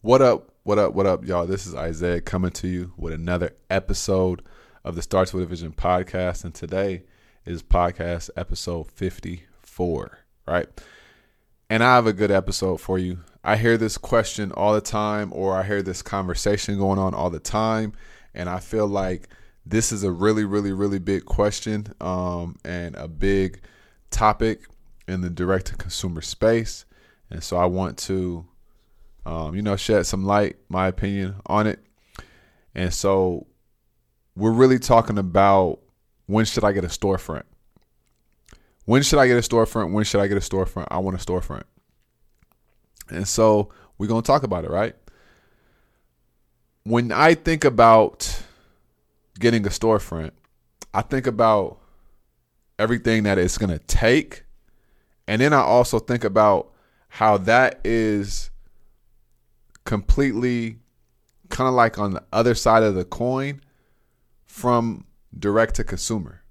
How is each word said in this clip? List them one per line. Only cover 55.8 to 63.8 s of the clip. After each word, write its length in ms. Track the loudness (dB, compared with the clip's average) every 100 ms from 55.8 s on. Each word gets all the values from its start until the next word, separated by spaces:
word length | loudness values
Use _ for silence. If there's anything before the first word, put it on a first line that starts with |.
| 4 0
think 240 | -2 -2
about 480 | 2 4 6 4 0 _ _ _ _
how 280 | 0 2 2
that 440 | 4 4 4 0
is 640 | -2 0 0 -2 -4 -6 -8 -12 -20 _ -20 _ _ _ _ _ _ _ _ _
completely 960 | -4 -4 2 4 4 0 -2 -2 -4 -10 _ _ _ _ _ _ _
kinda 220 | -2 2
like 280 | 4 2 2
on 140 | -4
the 100 | -4 _
other 240 | 0 2 2
side 280 | 4 4
of 120 | 4 0
the 100 | -4
coin 560 | -4 -4 -2 -6 -10 _ _